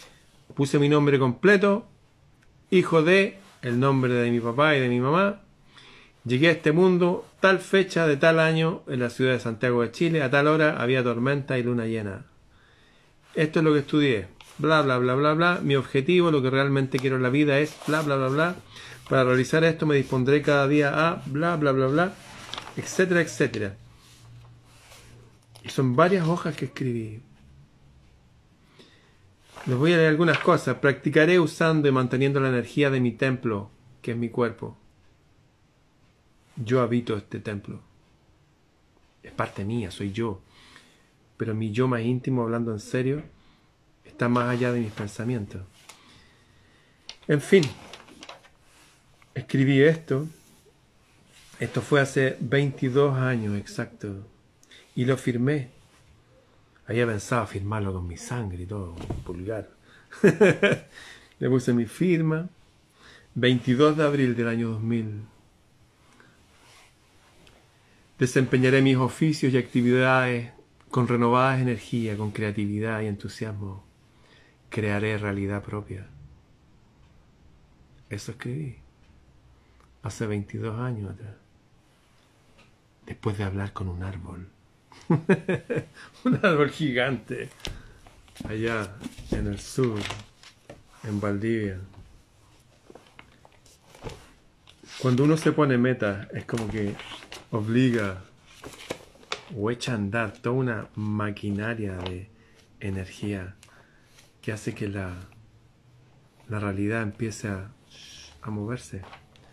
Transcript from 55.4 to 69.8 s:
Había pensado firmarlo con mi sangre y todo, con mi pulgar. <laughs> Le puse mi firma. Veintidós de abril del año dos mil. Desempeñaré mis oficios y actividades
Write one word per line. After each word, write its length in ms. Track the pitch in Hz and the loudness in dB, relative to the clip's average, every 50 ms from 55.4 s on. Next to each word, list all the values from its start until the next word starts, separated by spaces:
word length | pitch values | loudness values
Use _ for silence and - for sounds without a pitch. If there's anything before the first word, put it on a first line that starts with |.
| 123 135 151 147 127 127 - - _ _ _ _ _ _ _ _ _ _ _ _ _ _ _ _ _ _ _ _ _ | 0 0 0 -2 -4 -8 -14 -20 _ _ _ _ _ _ _ _ _ _ _ _ _ _ _ _ _ _ _ _ _
Había 200 | - 107 117 123 | -4 0 0 0
pensado 400 | 117 110 104 - - 127 117 107 | 0 0 -4 -4 -2 -2 -2 -2
firmarlo 460 | - - 104 95 101 107 110 101 98 92 | -4 -6 -6 -6 -4 -4 -4 -4 -4 -4
con 140 | 90 90 | -6 -8
mi 100 | 87 87 | -8 -10
sangre 460 | 80 - - 123 123 113 98 90 90 90 | -12 -10 -8 -8 -8 -6 -8 -8 -10 -10
y 40 | |
todo, 280 | 90 104 104 95 85 82 | -10 -10 -10 -10 -10 -12
con 220 | 85 - 92 - | -12 -10 -10 -10
mi 60 | - - | -10 -8
pulgar. 480 | - 90 87 92 101 110 104 101 - _ _ _ _ - - _ _ - - - | -10 -10 -10 -8 -6 -6 -8 -8 -12 _ _ _ _ -20 -20 _ _ -2 4 4
<laughs> 0 | 196 - - 214 185 156 - - 202 - - - - - - - - - - - _ _ _ | 4 6 6 6 6 6 4 2 2 2 0 -4 -10 -20 -20 -20 -20 -20 -20 -20 _ _ _
Le 80 | 143 127 | 0 0
puse 240 | 127 131 127 - 123 | 2 2 2 2 0
mi 140 | 120 117 | 0 0
firma. 600 | 107 - - 165 185 175 160 160 160 156 156 170 180 - _ _ _ _ _ _ _ _ _ - - - - - _ _ | -2 -4 -2 0 2 2 2 2 0 -2 -2 -4 -8 -14 _ _ _ _ _ _ _ _ _ -20 -20 -20 -20 -20 _ _
Veintidós 640 | 123 117 123 127 123 120 131 123 123 147 151 151 | 2 2 4 4 4 2 2 4 4 4 4 4
de 80 | 156 156 | 4 2
abril 320 | 147 143 139 135 123 120 | 2 2 2 2 2 2
del 120 | 117 117 117 | 0 0 0
año 200 | 113 117 117 113 | 0 -2 -2 -2
dos 100 | 113 110 | -4 -4
mil. 420 | 110 113 117 117 110 110 107 104 107 110 - _ _ _ _ _ _ _ _ _ _ _ _ _ _ _ _ - - _ _ _ _ _ _ _ _ - - - - _ _ _ _ _ _ _ _ _ _ _ _ - - _ _ _ _ _ _ _ _ _ _ _ _ | -2 -2 -2 -2 -2 -4 -8 -10 -14 -16 -20 _ _ _ _ _ _ _ _ _ _ _ _ _ _ _ _ -20 -20 _ _ _ _ _ _ _ _ -20 -20 -20 -20 _ _ _ _ _ _ _ _ _ _ _ _ -20 -20 _ _ _ _ _ _ _ _ _ _ _ _
Desempeñaré 640 | - 135 123 - 143 131 123 - 127 127 127 131 135 | -2 -2 0 2 2 2 2 2 4 4 6 6 6
mis 160 | 131 135 131 | 6 4 4
oficios 560 | 127 131 120 - - 165 156 151 156 - 135 127 | 4 2 0 0 0 0 0 2 2 0 2 2
y 60 | 127 | 2
actividades 920 | 120 - - 131 | 0 0 0 0